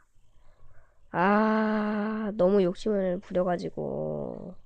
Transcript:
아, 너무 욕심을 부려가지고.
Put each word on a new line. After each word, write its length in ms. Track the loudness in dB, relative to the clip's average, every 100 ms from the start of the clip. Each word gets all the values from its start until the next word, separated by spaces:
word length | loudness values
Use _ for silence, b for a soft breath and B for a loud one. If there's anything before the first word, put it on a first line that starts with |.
| b -20 -20 -20 -20 -20 -18 -18 -20 _ -8
아, 1200 | 0 4 4 4 2 0 0 0 -2 -2 -4 -4 2
너무 280 | 4 6
욕심을 560 | 4 2 -2 0 0 -2
부려가지고. 1400 | -2 -2 0 -2 -4 -6 -6 -4 -4 -4 -6 -10 -12 -14